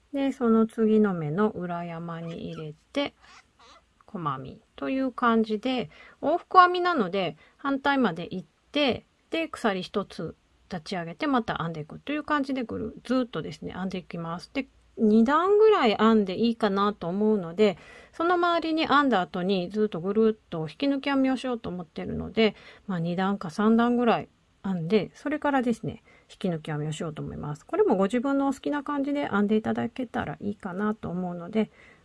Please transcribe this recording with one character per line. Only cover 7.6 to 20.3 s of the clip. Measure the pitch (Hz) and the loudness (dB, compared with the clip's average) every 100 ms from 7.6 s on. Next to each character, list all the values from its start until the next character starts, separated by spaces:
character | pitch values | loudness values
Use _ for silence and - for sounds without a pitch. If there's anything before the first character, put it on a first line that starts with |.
| 277 277 | -4 -2
対 | 285 277 | 0 2
ま | 226 | 2
で | 165 165 | 0 -6
行 | 180 | -10
っ | - _ _ | -12 _ _
て、 | 294 277 - - _ _ | 0 0 0 -6 _ _
で、 | 320 320 | -4 -4
鎖 | - 226 190 | -2 -2 -2
一 | 180 208 190 | -4 -6 -6
つ | - 160 - _ _ _ | -8 -10 -12 _ _ _
立 | 180 | -12
ち | - 185 | -8 -8
上 | |
げ | 165 | -8
て、 | 165 302 | -6 0
ま | 262 | 0
た | 226 - | 0 -4
編 | 160 | -6
ん | |
で | 160 | -6
い | |
く | 151 156 | -10 -12
と | - | -8
い | 302 | -8
う | |
感 | - 302 | -2 -2
じ | 277 | -2
で、 | 262 | -4
ぐ | 226 190 | -6 -6
る、 | 214 - | -8 -10
ず | - 262 | -2 -2
っ | 247 | 0
と | 165 | -4
で | 156 | -8
す | 147 | -10
ね、 | 175 | -10
編 | - | -8
ん | 185 | -6
で | 185 | -8
い | |
き | - 170 | -10 -10
ま | 165 170 | -8 -10
す。 | - | -8
で、 | 277 269 _ _ - | -8 -10 _ _ 0
二 | 220 220 | 4 6
段 | 226 302 370 415 | 6 4 4 6
ぐ | 440 | 6
ら | 403 247 | 6 4
い | 202 | 4
編 | 220 220 | 6 6
ん | |
で | 196 180 | 4 0
い | 233 | 0
い | 226 | 2
か | 214 | 0
な | 196 202 | 2 0
と | 208 170 | -2 -4
思 | 190 214 | 0 2
う | 214 | 2
の | 165 | -2
で、 | 175 214 165 - - - | 2 2 2 -8 -20 -20
そ | - | -2
の | 330 | 2
周 | 359 349 339 320 | 2 4 2 0
り | |
に | 320 320 | -2 2
編 | 277 | 4
ん | 277 | 4
だ | 208 | 2
後 | 175 190 | 0 -2
に | 180 196 180 | 0 0 -2
ず | 208 | -2
っ | 214 | -2
と | 175 | -2
ぐ | 180 | -2
る | 208 220 | 2 2